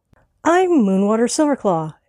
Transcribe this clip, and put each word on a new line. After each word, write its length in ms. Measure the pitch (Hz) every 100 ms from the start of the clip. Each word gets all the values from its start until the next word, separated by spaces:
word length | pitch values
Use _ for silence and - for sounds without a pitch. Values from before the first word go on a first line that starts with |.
| _ _ _ _
I'm 280 | 311 349 370
Moonwater 580 | 330 196 190 202 220 240
Silverclaw, 680 | - 294 254 208 165 160 -